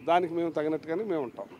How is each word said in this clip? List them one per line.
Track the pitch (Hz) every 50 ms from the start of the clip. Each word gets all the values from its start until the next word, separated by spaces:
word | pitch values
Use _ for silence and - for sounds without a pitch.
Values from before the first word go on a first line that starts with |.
| -
దానికి | 147 170 180 185 165 165
మేము | 170 170 165
తగినట్టుగానే | 147 160 151 156 156 151 - 156 165 180 220
మేము | 214 180 156 135
ఉంటాం. | 117 - - 101 - - -